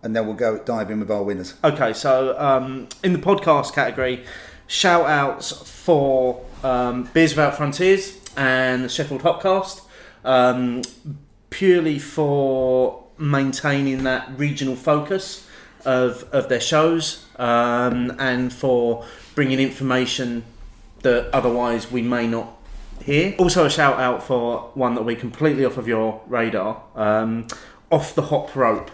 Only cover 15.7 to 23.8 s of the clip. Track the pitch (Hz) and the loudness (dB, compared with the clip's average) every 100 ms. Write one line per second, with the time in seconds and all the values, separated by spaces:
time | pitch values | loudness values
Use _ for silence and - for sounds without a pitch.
15.7 | - 131 127 127 117 - 139 - 123 - | -8 0 2 2 -2 -2 -2 0 -2 2
16.7 | 156 160 165 156 - - - 123 117 120 | 2 4 2 -2 -8 -16 -6 0 2 2
17.7 | 120 123 120 123 123 131 123 127 123 135 | 2 0 0 -2 -2 -2 0 -2 -2 2
18.7 | 123 117 117 - - - - 127 131 135 | 2 2 -2 -6 -18 -10 -2 0 2 -2
19.7 | - 135 127 123 - 123 120 113 - - | -2 -2 0 0 -2 -4 -6 -10 -20 -20
20.7 | - - - 131 120 120 135 123 120 120 | -20 -20 -2 2 2 2 0 0 0 0
21.7 | 117 104 123 120 123 117 113 - - - | -2 -4 -4 -2 -2 -2 -4 -8 -16 -18
22.7 | - - - - 143 185 202 180 180 151 | -18 -16 -12 -2 0 0 2 2 4 2
23.7 | 151 | 4